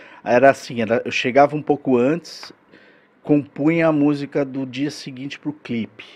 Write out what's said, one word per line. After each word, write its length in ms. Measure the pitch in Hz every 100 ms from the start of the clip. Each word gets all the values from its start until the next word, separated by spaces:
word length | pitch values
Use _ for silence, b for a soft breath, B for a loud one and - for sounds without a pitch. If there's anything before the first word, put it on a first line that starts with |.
| B B
era 260 | - 123 135
assim, 320 | 127 - 117
era, 200 | 107 117 117
eu 60 |
chegava 440 | - 131 123 143 151
um 60 |
pouco 360 | 147 143 - 123
antes, 560 | 127 170 - - - - _ b b b b _
compunha 640 | - 147 131 - 147 165 160
a 40 |
música 540 | 151 143 143 139 156 135
do 200 | 135 131
dia 260 | 123 147
seguinte 480 | - - 127 139 -
pro 140 | 147
clipe. 500 | 143 - 117 104 - -